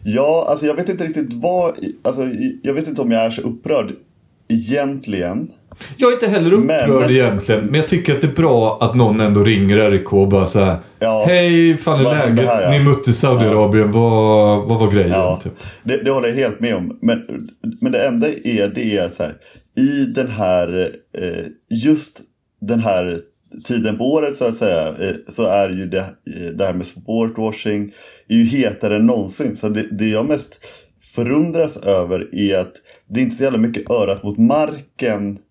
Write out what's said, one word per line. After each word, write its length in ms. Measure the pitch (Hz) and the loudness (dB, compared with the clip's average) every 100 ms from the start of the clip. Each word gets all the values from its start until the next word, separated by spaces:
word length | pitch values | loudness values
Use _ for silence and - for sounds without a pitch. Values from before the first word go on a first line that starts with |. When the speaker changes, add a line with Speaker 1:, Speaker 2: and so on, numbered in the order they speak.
Speaker 1:
Ja, 420 | - 110 143 165 - | -2 0 2 2 0
alltså 160 | 151 151 | 0 0
jag 100 | 151 | -2
vet 140 | 180 | -4
inte 140 | 180 | -4
riktigt 300 | 165 156 131 | -4 -4 -6
vad 440 | 120 165 180 - - | -4 -2 0 -2 -4
i-, 180 | 92 - | -10 -6
alltså, 180 | - 131 | -6 -4
i-, 360 | 127 113 131 - | -4 -4 -6 -6
jag 100 | - | -4
vet 140 | 139 156 | -4 -4
inte 140 | 127 | -4
om 100 | 127 | 0
jag 140 | 117 113 | 0 0
är 40 | |
så 120 | - | -2
upprörd 500 | 123 117 - 147 104 - _ _ _ _ _ | -8 -8 -4 -2 -2 -10 _ _ _ _ _
egentligen. 1000 | 113 101 139 139 139 - 98 87 98 160 - _ - - - | -4 -2 -2 -2 -6 -6 -6 -4 -6 -8 -14 _ -20 -18 0
Speaker 2:
Jag 120 | 254 | 2
är 40 | |
inte 140 | 240 226 | 2 0
heller 260 | 190 165 | 2 4
upprörd 360 | 202 233 151 117 | 4 4 2 2
Speaker 1:
Men, 100 | 131 | 2
men 80 | 123 | 4
Speaker 2:
egentligen, 540 | 127 123 101 98 110 104 | 4 2 0 0 0 2
men 100 | 143 | 0
jag 120 | 156 | 0
tycker 260 | 180 - 139 | 0 0 0
att 60 | |
det 60 | 151 | 0
är 80 | 135 | 2
bra 420 | 160 120 110 - | 4 4 2 0
att 140 | 120 123 | 0 4
någon 240 | 117 107 | 2 4
ändå 220 | 107 104 | 2 4
ringer 340 | 104 107 98 104 | 4 4 4 4
R 160 | 107 | 4
I 60 | 98 | 2
K 180 | - 101 | 2 2
och 60 | 98 | 4
bara 180 | 98 92 | 4 2
så 140 | 110 | 2
här, 160 | 95 85 - _ | 2 0 -6 _
Speaker 1:
Ja. 240 | 110 110 123 | -2 2 2
Speaker 2:
"Hej, 500 | 180 175 170 165 156 | 4 4 4 4 2
fan 220 | - 143 | 0 2
är 40 | |
Speaker 1:
Vad 100 | 131 151 | 2 2
hände 200 | 127 117 | 2 2
Speaker 2:
läget? 140 | 127 | 2
Speaker 1:
här, 100 | 113 | 2
ja? 80 | 92 143 | 2 4
Speaker 2:
Ni 40 | 139 | 4
mötte 240 | 131 - | 2 2
Saudiarabien, 720 | 117 139 123 110 107 104 107 107 | 2 2 2 2 4 4 4 2
Speaker 1:
Ja. 60 | 107 | 2
Speaker 2:
vad, 680 | 117 110 110 107 104 104 98 | 2 4 4 4 4 4 0
vad 100 | 113 | 0
var 120 | 110 | 2
grejen?" 200 | 101 87 | 2 2
Speaker 1:
Ja, 280 | 95 92 92 | 2 0 -2
Speaker 2:
Typ. 100 | - - - - | -6 -14 -20 -12
Speaker 1:
det, 200 | 110 135 | -4 -2
det 80 | 120 | 0
håller 160 | 135 117 | 0 -2
jag 80 | 127 | 0
helt 240 | 127 104 | -2 -2
med 160 | 117 98 | -4 -4
om. 220 | 90 - | -6 -4
Men, 200 | 113 117 - 62 - _ - - | -2 -2 -4 -12 -12 _ -12 -4
men 100 | 131 | -2
det 160 | 123 131 | 0 0
enda 200 | 117 147 | 0 -2
är, 400 | 143 - 113 101 98 | -2 -4 0 -2 -2
det 220 | 117 101 | -2 -2
är 120 | 87 | -2
så 140 | - | -4
här, 120 | 80 - _ - _ - | -8 -8 _ -20 _ 0
i 280 | 135 143 131 | 0 2 -2
den 220 | 117 127 | -2 -4
här, 640 | 107 95 90 87 90 90 - _ - | -2 0 0 0 -2 -4 -6 _ -10
eh, 280 | 90 85 82 - _ | -8 -8 -12 -16 _
just 520 | 113 131 156 - - _ _ _ _ | -2 2 0 -2 -20 _ _ _ _
den 180 | 101 117 | -4 -2
här 400 | 113 95 90 85 - _ _ - | 0 0 0 -6 -10 _ _ -20
tiden 340 | - 120 107 107 | -6 -2 -2 -2
på 160 | 123 | 0
året 220 | 151 147 139 | 0 -2 -2
så 80 | 123 | -4
att 120 | 113 | -2
säga, 300 | 110 85 78 | -2 0 -2
eh, 280 | 78 95 - - | -6 -8 -8 -12
så 140 | - | -4
är 260 | 107 98 98 | -2 0 0
ju 160 | 92 95 | -4 -6
det, 140 | 92 | -6
eh, 520 | 95 - - - 87 82 | -6 -14 -18 -12 -12 -4
det 80 | 98 | -4
här 80 | |
med 120 | 90 90 | -4 -8
sportwashing 1080 | - - 113 113 113 110 107 113 104 101 - - - _ | -14 -6 -2 -2 -4 -6 -6 -6 -4 -6 -12 -20 -20 _
är 60 | 113 | 2
ju 80 | |
hetare 520 | 117 135 117 101 107 104 | 2 2 -2 -2 -2 2
än 100 | 113 | 2
någonsin. 520 | 120 98 - 139 101 | 2 -4 -6 -6 -4
Så 120 | 107 | -4
det, 160 | 104 107 | -4 -6
det 160 | 107 110 | -4 -2
jag 160 | 107 123 | -2 -2
mest 340 | - - - - - _ _ _ - | -4 -6 -20 -20 -20 _ _ _ -6
förundras 640 | 117 143 165 160 156 - | -2 0 0 -2 -2 -4
över 580 | 98 95 87 92 - 92 | -2 0 0 -4 -6 -2
är 220 | 101 95 | 0 0
att 140 | 92 - _ - _ | -4 -10 _ -20 _
det 100 | 110 | -2
är 40 | |
inte 120 | 127 - | -2 0
så 80 | |
jävla 160 | 135 120 | -2 0
mycket 300 | 113 110 - | -2 -2 -4
örat 320 | 123 98 98 | -2 0 -2
mot 140 | 104 104 | -6 2
marken 1000 | 113 147 151 151 - _ 127 104 101 101 _ | 2 4 0 -4 -16 _ -4 -2 -4 -8 _